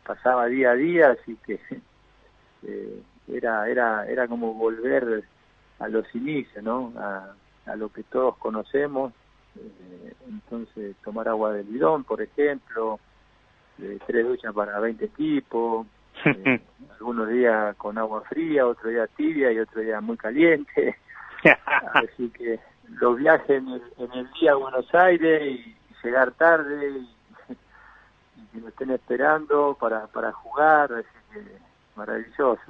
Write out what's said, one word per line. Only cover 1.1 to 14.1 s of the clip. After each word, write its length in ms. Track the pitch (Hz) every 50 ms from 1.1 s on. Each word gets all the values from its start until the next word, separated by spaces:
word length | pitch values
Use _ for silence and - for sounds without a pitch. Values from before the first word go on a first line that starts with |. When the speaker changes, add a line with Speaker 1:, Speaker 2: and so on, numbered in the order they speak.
Speaker 1:
así 260 | 120 - - - 110 104 -
que, 160 | - 104 - - - 131 - - _ _ _ _ _
<laughs> 520 | _ _ _ _ _ _ _ _ _ _ -
eh, 400 | 104 104 101 101 104 104 101 101 _ _ _ _ -
era, 400 | 123 123 123 117 113 107 107 117
era, 380 | 123 123 120 113 110 104 101
era 220 | - 123 127 123 117
como 260 | 120 120 117 113 110
volver 720 | 110 113 113 113 113 117 131 139 135 123 117 113 107 - - _ _ _ _ _ _ _ _ _ _
a 80 | 113 110
los 260 | 110 113 104 - -
inicios, 480 | 120 123 147 156 139 120 - _ 104 104
¿no? 300 | 110 117 131 127 117 120
A, 380 | - 101 101 98 95 95 98 98 _ _ _ _ _ _
a 80 | 110 107
lo 180 | 107 110 104 -
que 120 | - 107
todos 320 | - - 127 123 120 -
conocemos, 760 | - - 117 110 107 104 - - 139 147 147 143 131 135 127 113 _ _ _ _ _ _ _ _ 208
eh, 540 | - 220 - - 185 180 180 175 214 226 - - - 254
entonces 680 | 214 214 - _ 120 117 113 - _ - 107 101 98 - -
tomar 240 | 110 104 113 113 113
agua 240 | 113 107 107 107 107
del 120 | 104 98
bidón, 380 | 104 110 131 156 160 160 147 127
por 180 | - 110 107 107
ejemplo, 760 | - _ - 147 147 143 131 - _ - 113 113 110 107 104 _ _ _ _ _ _ _ _ _ _ _ _ _ _ _ - -
eh, 160 | 98 101 101 -
tres 180 | -